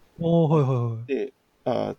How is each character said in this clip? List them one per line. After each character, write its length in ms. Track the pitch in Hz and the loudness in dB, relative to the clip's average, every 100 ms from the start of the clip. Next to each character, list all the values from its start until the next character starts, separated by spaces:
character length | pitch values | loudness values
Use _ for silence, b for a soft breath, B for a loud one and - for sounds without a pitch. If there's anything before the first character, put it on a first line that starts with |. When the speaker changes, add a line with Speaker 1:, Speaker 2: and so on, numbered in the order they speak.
| _ - | _ -6
Speaker 1:
ー、 60 | 165 | 0
は 340 | 170 151 156 | 2 4 2
い 20 | |
は 60 | 131 | 2
い 40 | 127 117 113 | 0 -2 -6
は 60 | |
い。 40 | 120 | -6
Speaker 2:
で、 280 | 127 - - _ _ 135 | -4 -4 -10 _ _ -4
あ、 300 | 110 104 | -2 -4